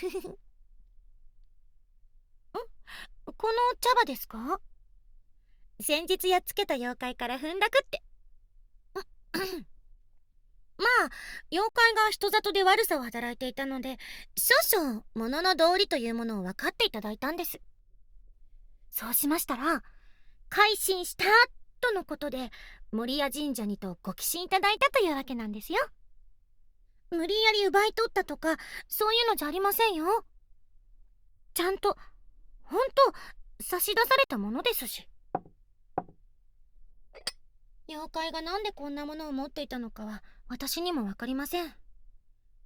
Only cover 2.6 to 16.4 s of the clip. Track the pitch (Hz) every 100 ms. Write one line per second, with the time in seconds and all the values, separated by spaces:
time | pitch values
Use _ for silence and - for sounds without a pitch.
2.6 | 508 - - - - - - - 440 453
3.6 | 480 508 480 494 453 254 - 226 247 370
4.6 | - - - - - - - - _ -
5.6 | - - 208 302 330 370 370 370 - -
6.6 | 403 285 240 247 254 247 240 254 302 370
7.6 | 415 539 - - - - - - - -
8.6 | - - - - - - - 320 381 359
9.6 | 185 - - - - - - _ _ -
10.6 | - - 440 494 311 - - - - 330
11.6 | 427 - 466 440 427 403 403 427 415 392
12.6 | 381 403 453 311 240 233 240 240 254 247
13.6 | 269 269 254 254 - - - - - 523
14.6 | 659 440 294 220 - - 226 285 370 330
15.6 | 330 370 403 311 233 226 233 214